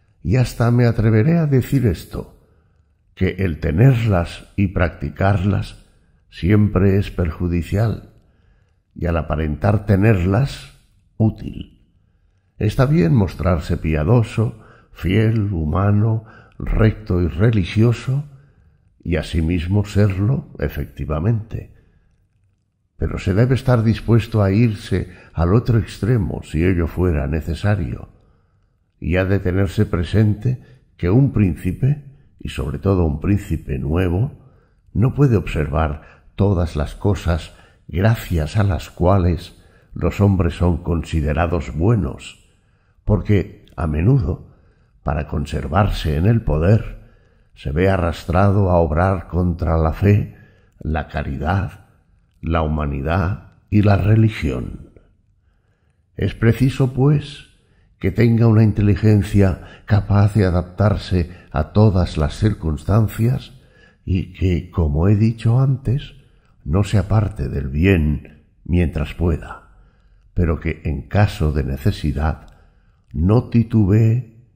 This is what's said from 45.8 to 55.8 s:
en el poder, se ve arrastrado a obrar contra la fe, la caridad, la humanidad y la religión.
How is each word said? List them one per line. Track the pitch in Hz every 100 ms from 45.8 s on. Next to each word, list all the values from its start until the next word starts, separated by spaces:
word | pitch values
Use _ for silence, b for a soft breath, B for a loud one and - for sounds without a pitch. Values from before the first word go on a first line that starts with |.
| 98 - 80 73
en | 92
el | 117
poder, | - 76 85 107 - - b b b b b
se | _ 65
ve | 73 95
arrastrado | 95 85 78 - 87 101 98 95
a | 87
obrar | 82 78 92 95 -
contra | 85 90 82 82 80
la | 78
fe, | 76 98 101 104 B B B B B
la | 73 78 73
caridad, | 76 71 67 69 98 101 - _ _ _ _ _ _
la | - 82
humanidad | 78 76 76 69 69 87 85 104 - _ -
y | 104
la | 101 95
religión. | 98 110 110 - 78 64 50 - - - _ _ _ _ _ _ _ _